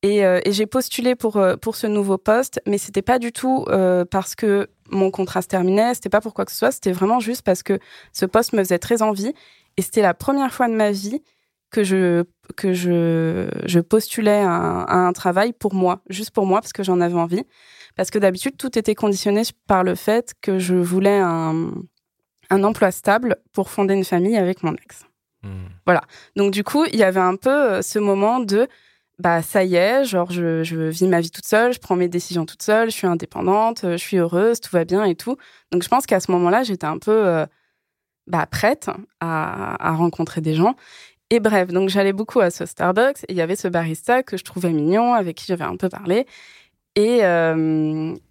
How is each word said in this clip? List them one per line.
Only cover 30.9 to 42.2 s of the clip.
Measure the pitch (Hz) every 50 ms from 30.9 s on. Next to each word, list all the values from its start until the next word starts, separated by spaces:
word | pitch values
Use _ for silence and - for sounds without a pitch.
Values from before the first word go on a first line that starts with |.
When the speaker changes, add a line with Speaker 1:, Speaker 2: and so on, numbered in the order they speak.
| 160 170 185
Speaker 1:
ma | 185 180 170
vie | 170 170
toute | - - -
seule, | - - 214 233 247 247
je | 247
prends | - - 190
mes | 180 180 175
décisions | 175 175 175 - 180 175 160
toute | 160 - _
seule, | - - 214 220 226 226
je | 226
suis | - -
indépendante, | 180 175 165 - - - - - 180 196 208 220 226 233 226 -
euh, | 180
je | 170 175
suis | - - -
heureuse, | 185 170 170 175 175 202 226 233 -
tout | - -
va | - 175 165
bien | 170 175 196 214
et | 190 170
tout. | - - 233 262 - - - _ _ _ _
Donc | - 180 175
je | -
pense | - 262 -
qu'à | - 226 190
ce | - -
moment-là, | 185 175 175 175 190 233 262
j'étais | 233 196 180 -
un | 151 156 170
peu, | - 214 214 220 208
euh, | 185 170 160 156 156 _ _ _ _ _ _ _ _ _ _ _ _ _ _ _
bah, | - - 165 151 -
prête | - - - 214 277 302 - - - - 202 _ _ _
à, | 170 165 160 156 156 170 - 196 196 - - - - -
à |
rencontrer | 165 160 170 170 - - 165 - - 170
des | 156 156 156
gens. | 156 170 220 277 _ - - - - - - _ _ _ _
Et | 226 233
bref, | 208 220 214 196 185 185
donc | 175 180 190 190
j'allais | 185 202 196 196 196
beaucoup | 196